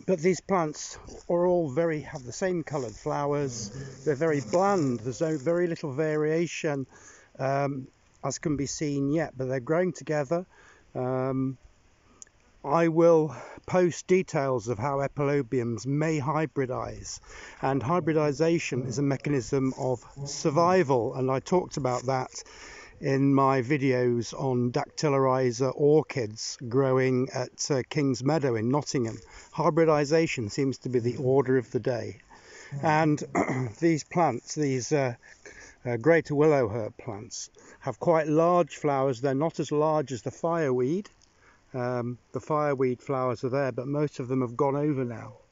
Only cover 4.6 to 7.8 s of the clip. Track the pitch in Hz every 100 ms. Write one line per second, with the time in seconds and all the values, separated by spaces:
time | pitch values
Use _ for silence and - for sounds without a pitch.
4.6 | 196 196 139 120 113 120 160 156 131 170
5.6 | 175 165 156 131 156 151 151 160 170 -
6.6 | 160 143 131 - - - - - 135 139
7.6 | 139 139